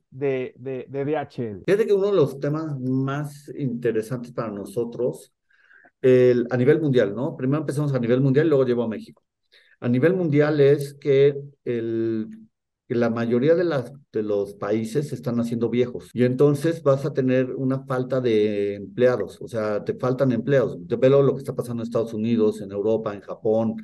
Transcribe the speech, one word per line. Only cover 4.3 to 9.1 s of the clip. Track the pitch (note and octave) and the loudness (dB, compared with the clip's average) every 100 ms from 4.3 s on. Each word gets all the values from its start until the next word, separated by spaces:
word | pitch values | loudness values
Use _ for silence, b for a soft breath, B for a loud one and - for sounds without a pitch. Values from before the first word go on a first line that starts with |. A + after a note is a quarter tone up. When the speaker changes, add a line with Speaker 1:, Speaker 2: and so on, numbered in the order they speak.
Speaker 2:
para | - A2+ | -8 -8
nosotros, | G2+ G2 - A#2 - B2 - - _ b b b b b _ | -8 -8 -6 -6 -4 -4 -6 -14 _ b b b b b _
el, | C3 B2+ B2+ B2 A#2+ | 4 6 6 4 2
a | B2 | 2
nivel | B2+ D#3+ | 4 4
mundial, | D#3 B2 G2+ | 2 2 2
¿no? | G#2 C#3+ C#3+ | 0 -6 -4
Primero | C3 D3 | -2 -2
empezamos | D3 C#3+ D3 | -2 -4 -2
a | C3 | -2
nivel | A#2 B2+ | 0 2
mundial, | C#3 C3 D#3+ | 4 2 4
luego | C#3+ | 4
llevo | B2+ A#2+ | 2 0
a | A2+ | -2
México. | G#2 - | -6 -10